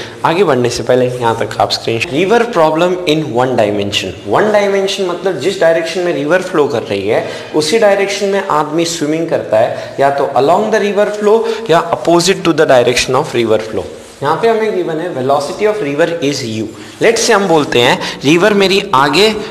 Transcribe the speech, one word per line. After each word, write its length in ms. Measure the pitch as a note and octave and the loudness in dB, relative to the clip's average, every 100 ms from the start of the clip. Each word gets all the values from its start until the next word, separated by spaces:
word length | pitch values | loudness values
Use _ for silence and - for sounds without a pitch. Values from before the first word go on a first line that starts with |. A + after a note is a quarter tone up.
| - - | -12 -4
आगे 200 | C#3+ E3+ | -2 0
बढ़ने 260 | F3 B2+ A#2+ | 2 2 0
से 120 | - | -2
पहले 240 | A#2 B2+ B2+ | 0 2 0
यहाँ 280 | B2 A#2 A2 | 0 -2 -2
तक 160 | G#2+ - | -4 -2
आप 100 | G#2 | -2
स्क्रीन, 300 | - - A2+ - | -2 -4 -4 -2
रिवर 300 | C3+ F#3 A#3 A3+ | -2 2 2 0
प्रॉब्लम 440 | E3+ D#3 D#3 F3+ F3+ F3 | 2 2 2 0 0 0
in 100 | D#3 C#3+ A#2 | 0 0 0
one 180 | C3 - | 0 2
dimension। 520 | G#2 G#2 G2+ - G2 G2 G2+ | 0 0 -2 -4 -6 -8 -2
वन 240 | C3 G#3+ | 0 2
डायमेंशन 540 | G#3 G3+ G3 G3 G3+ F#3 | 2 2 0 -2 -2 -4
मतलब 320 | F3 F#3+ D#3 | -4 -4 -2
जिस 200 | D#3+ F#3+ | -4 0
डायरेक्शन 400 | E3 E3 E3 F#3+ | 2 2 -2 -4
में 120 | F3 | -2
रिवर 280 | D3 D3 F#3 | -2 0 -2
फ्लो 240 | F#3 D3+ C3+ | 0 0 0
कर 140 | A#2 | 0
रही 260 | G#2+ G2 G2 | -2 -4 0
है 180 | C#3 E3 - - E3 | -2 -2 -10 -4 -2
उसी 220 | - A3+ | 0 2
डायरेक्शन 480 | G#3 G3 G3 - G3+ | 4 2 0 -2 -2
में 220 | G3 F#3+ | -2 0
आदमी 360 | D3+ D3 D#3+ | -2 0 -2
स्विमिंग 440 | E3 - D3 D#3+ E3 | -2 -2 -2 -2 -2
करता 300 | B2+ - G#2+ | -2 0 2
है, 380 | B2 - - - | 2 -2 -10 0
या 100 | C#3 | 0
तो 200 | C#3 C3+ B2 | 0 0 2
along 300 | C#3 F#3+ G#3+ | 2 2 2
the 80 | G#3+ | 0
river 280 | G3+ G3 G#3 G#3 | 0 0 0 0
flow 220 | G#3 A3+ A3+ A3 - | 2 2 2 -4 0
या 120 | E3 E3 | 0 0
opposite 520 | - - E3+ E3+ F3 E3 | -2 2 2 2 0 0
to 100 | D3+ | 2
the 60 | D3 | 6
direction 540 | B2+ A#2 B2 - C3 | 6 4 2 0 0
of 120 | - | 0
river 260 | B2 A2 G#2+ | -2 2 0
flow। 220 | - F#2+ F2 - - - | 0 -8 -8 -14 -18 -6
यहाँ 120 | C#3 D#3 | -2 0
पे 60 | A3+ | 2
हमें 260 | A3 A3 F#3 | 2 0 -2
गिवन 220 | E3 D#3+ | -4 -4
है 140 | F3 | -6
velocity 520 | C3+ C3 C#3+ - - G#3 | -4 0 0 -2 -2 -2
of 100 | G#3+ | 0
river 240 | C#3+ C#3+ E3+ E3+ | -4 0 0 0
is 180 | C#3+ C3 A#2+ | -4 -4 -6
u। 180 | A2 G#2+ - - - | -6 -6 -10 -16 -2
Let's 220 | G#3+ A3+ - | 0 2 2
say 60 | |
हम 140 | G3+ F#3+ | 2 4
बोलते 320 | D#3+ C3 B2 | 2 2 2
हैं 180 | B2 F3+ - - | 2 2 -4 -4
रिवर 300 | C3 E3+ G#3+ | 2 4 4
मेरी 280 | G3+ F#3+ G3 G3 | 4 2 2 2
आगे 360 | B2+ C#3+ D#3 G#3+ G#3+ - | 2 2 4 2 0 -8